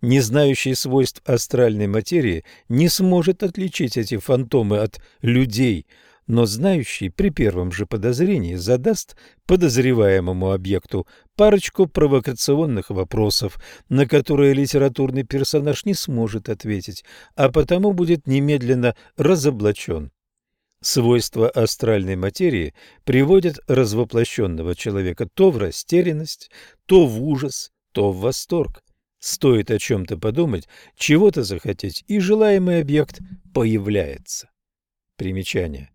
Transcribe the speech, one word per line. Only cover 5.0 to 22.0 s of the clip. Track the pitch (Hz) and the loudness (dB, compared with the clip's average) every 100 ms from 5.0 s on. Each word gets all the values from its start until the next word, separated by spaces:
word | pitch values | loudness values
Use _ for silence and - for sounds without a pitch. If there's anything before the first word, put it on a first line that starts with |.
| - _ | -20 _
«людей», | - 123 131 107 127 92 - _ _ _ - | 0 2 2 0 0 0 -6 _ _ _ -2
но | 113 | 2
знающий | 113 107 180 185 120 - 156 | 2 2 0 0 -2 -6 -8
при | - 196 | -2 -2
первом | 156 110 90 90 | 2 0 0 -4
же | 85 104 | -4 -6
подозрении | 113 107 123 180 190 87 | -4 -2 0 0 0 -2
задаст | 90 90 123 151 214 - - - _ - | -6 0 0 0 -2 -4 -18 -20 _ 0
подозреваемому | 185 170 120 127 120 104 95 87 92 92 | 2 4 2 2 4 4 4 0 -2 -2
объекту | 95 92 98 - 98 - _ _ - | -2 -2 -4 -2 -8 -8 _ _ 2
парочку | 208 208 - - 180 | 4 4 -2 -2 0
провокационных | - 151 135 120 120 - 143 160 113 - | 2 2 2 0 -6 -2 0 0 -2 -4
вопросов, | 95 92 - 107 95 104 - - - _ | -6 -4 0 0 0 -4 -8 -18 -20 _
на | 131 139 | 0 2
которые | 151 - 147 143 | 2 2 4 4
литературный | 139 139 143 135 123 135 131 | 4 2 2 0 0 -2 -2
персонаж | 123 139 135 151 147 143 - | -4 -4 -2 -2 -2 -4 -2
не | |
сможет | 190 - 123 113 107 101 | -4 -4 -4 -2 -4 -8
ответить, | 107 113 101 92 95 - - - | -8 -4 -6 -6 -16 -18 -20 -20
а | - 135 | 0 2
потому | 123 139 175 202 | 2 2 2 2
будет | 185 175 170 139 | 0 0 0 2
немедленно | 135 139 147 120 127 123 - _ _ | 0 2 0 0 0 0 -2 _ _
разоблачен. | - 185 139 123 104 104 - 82 73 _ _ _ _ _ _ _ | 2 2 2 0 0 -2 -4 -8 -8 _ _ _ _ _ _ _
Свойства | - - 117 120 - - 113 | -4 0 4 2 0 0 0
астральной | - 113 - 113 107 | 2 0 0 0 0